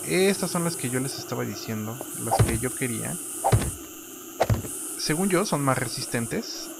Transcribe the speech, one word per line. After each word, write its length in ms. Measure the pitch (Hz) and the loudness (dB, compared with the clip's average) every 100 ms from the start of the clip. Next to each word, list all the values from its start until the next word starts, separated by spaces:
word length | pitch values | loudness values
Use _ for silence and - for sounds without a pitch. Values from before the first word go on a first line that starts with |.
Estas 460 | - 175 190 196 180 | 2 4 6 4 0
son 140 | 175 | 2
las 100 | 170 | 0
que 160 | 170 131 | 0 -2
yo 80 | 127 | 0
les 200 | 135 - | -2 -6
estaba 260 | - 123 | -4 -4
diciendo, 520 | 120 101 - 110 107 123 - - | -2 -4 -4 -4 -4 -6 -8 -6
las 100 | 113 - | 0 4
que 140 | 113 113 | 4 4
yo 160 | 123 | 0
quería. 420 | - 131 110 113 160 - - - - - - - - - - - - - - - - - - | 0 -2 -2 -4 -6 -8 -2 4 4 2 -4 -12 -14 -14 -14 -14 -2 2 2 0 -6 -6 -4
Según 300 | - 156 196 | 0 2 4
yo, 180 | 175 208 | 4 4
son 140 | 156 | 2
más 180 | 139 127 | 4 2
resistentes. 880 | 113 - 117 123 113 190 - - - | 0 -4 -2 -2 0 -2 -4 -8 -10